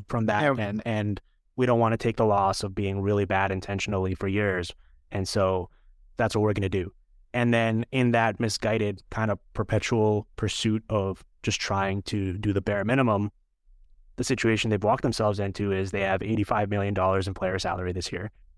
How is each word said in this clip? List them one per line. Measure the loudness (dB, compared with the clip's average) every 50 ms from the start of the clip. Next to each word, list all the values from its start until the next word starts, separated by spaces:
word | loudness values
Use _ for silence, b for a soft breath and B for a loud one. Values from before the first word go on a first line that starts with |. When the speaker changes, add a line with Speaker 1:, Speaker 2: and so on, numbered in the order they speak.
| -4
Speaker 1:
from | -4 -2 0 0
that, | 2 2 2
Speaker 2:
Yeah. | 2 2 2 2 -2
Speaker 1:
and, | -2 -4 -4 -4
and | -2 -2 0 0 -2 -4 -6 -8 _ _ _ _ _ _
we | 0 2
don't | 4 4 4
wanna | 4 2 2
take | 2 0 -2 0
the | 2 2
loss | 4 4 4 4 2 0 0 -4
of | -4 -4
being | -2 -2 -2 -2 0
really | 0 2 2 2 2
bad | 2 2 2 2 2
intentionally | 0 -4 -4 -6 -6 -6 -4 -2 -2 0 0 -2 -2
for | -2 -2
years. | -2 0 0 0 0 0 -2 -4 -6 -10 -16 -20 -20 -20 -20 _ _
And | -6 -6 -4
so | -2 0 2 2 2 2 0 -4 -6 -12 _ _ -20 -20 _ -20 -14 -4
that's | -2 -2 0 2
what | 2
we're | 2 2 2
gonna | 0 -2 0
do. | 0 -2 -4 -4 -8 _ _ _ _ -20 -20 _ -2
And | 0 2 2 4
then | 4 2 2 0 0 -2 -2
in | 0 0 2 2
that | 4 4 2 2 0 0
misguided | -2 -2 -2 -2 -2 0 0 0 0 -2 -4 -6 -12 -10
kind | -4 -2 -2 -2
of | -2 -4 -6 -10 -6
perpetual | -6 -4 0 0 -2 0 0 0 2 2 2 2 0 -2 -6 -6
pursuit | -4 -4 -4 -2 -2 0 0 0 0 -2 -2
of | -2 0 0 -2 -4 -6 -12 _ _ _ -4
just | -4 -4 -2
trying | -2 -2 0 0 0 0 -2 -4 -4
to | -4 -4 -2 -2 -2 -4
do | -2 0 0
the | 0 0
bare | 0 0 -2 0 0
minimum, | 0 2 2 4 4 2 2 0 -2 -4 _ _ _ _ _ _ -20 -20 -20 -20 -20 -20 -20 -20 -20 -8
the | -6 -2
situation | -2 0 2 2 2 2 2 2 0
they've | 0 2 2
walked | 2 2 2
themselves | 0 -2 0 2 0 0 0 0
into | -4 -4 -4 -2 -2 0 0
is | 0 -2 -2
they | -2 -2
have | 0 0 0 -2
eighty-five | 0 -2 0 0 2 2 2 0 0 0
million | 0 -2 -2 0 0
dollars | 2 2 2 2 2 0
in | -2 -4
player | -4 -4 -2 -2 -2
salary | -2 -4 -4 -4 -4 -4
this | -4 -4 -6 -6
year. | -8 -8 -8 -10 -12 -16 -20 -20 -20